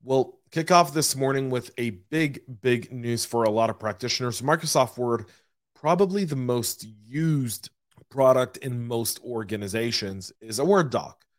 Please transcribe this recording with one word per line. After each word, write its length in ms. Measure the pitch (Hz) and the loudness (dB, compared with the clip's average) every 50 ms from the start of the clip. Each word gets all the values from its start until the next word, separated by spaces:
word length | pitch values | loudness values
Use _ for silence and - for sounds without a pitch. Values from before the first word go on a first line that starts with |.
| _ | _
We'll 340 | 131 131 135 123 - - _ _ _ - | 2 2 2 2 0 -4 _ _ _ -4
kick 180 | 165 160 - | -4 2 6
off 240 | 180 175 175 160 143 | 6 6 6 6 2
this 220 | 156 143 - - | 0 0 0 0
morning 340 | 135 135 135 135 135 135 131 | 0 0 0 0 0 -2 -2
with 220 | 127 123 117 - _ - | -2 -4 -4 -6 _ -6
a 120 | 120 117 | -6 -6
big, 520 | 104 90 _ _ 151 156 160 147 131 - _ - 127 104 - | -6 -8 _ _ -2 0 0 0 -2 -8 _ -16 -18 -2 0
big 300 | 147 143 - 104 - 127 | 2 2 2 0 -8 -12
news 320 | 127 117 120 120 113 - | -8 -4 -4 -2 -4 -4
for 180 | - - 117 113 | -2 0 2 2
a 80 | 110 | 2
lot 200 | 107 113 113 113 | 4 2 2 0
of 100 | 110 - | 0 -4
practitioners. 600 | - 107 104 - - 120 - - 127 123 113 - | -6 -6 -6 -6 -6 -4 -4 -2 -4 -4 -4 -4
Microsoft 580 | 120 135 156 165 160 151 - 151 127 120 - - | 0 0 0 0 0 0 2 2 2 2 0 -4
Word, 320 | 123 120 117 110 107 - _ _ _ _ _ _ _ _ _ | -2 0 0 -2 -2 -8 _ _ _ _ _ _ _ _ _
probably 500 | _ - 151 170 175 202 185 185 208 196 | _ 0 0 2 4 2 2 2 -2 -2
the 120 | 160 147 | -2 -2
most 500 | 131 127 123 123 120 113 - - - - 110 110 104 104 | -4 -2 0 0 0 0 -4 -6 -8 -12 -20 -20 -20 -20
used 680 | 110 123 147 160 165 156 143 131 117 104 - - - _ _ _ _ _ - _ _ | -10 -6 -2 0 0 0 0 0 -2 -6 -8 -12 -18 _ _ _ _ _ -20 _ _
product 500 | - 139 135 131 131 131 127 120 - - | 0 4 6 6 6 6 2 -2 -4 -12
in 280 | - 135 123 120 120 | -8 -8 -6 -6 -6
most 320 | 120 120 117 117 117 - - - | -4 -4 -2 -2 -4 -6 -8 -10
organizations, 1080 | 120 123 113 110 95 110 104 104 98 92 113 113 117 113 - 107 98 98 95 90 - - _ | -8 -6 -6 -4 -4 -6 -6 -6 -4 -4 -2 -2 -2 -2 -4 -4 -6 -8 -10 -12 -14 -18 _
is 200 | - 110 113 123 | -14 -10 -4 -2
a 40 | 139 | 2
Word 260 | 175 202 196 170 139 | 4 4 4 4 2
doc. 340 | 117 110 78 - - _ _ _ _ | 0 -4 -4 -4 -14 _ _ _ _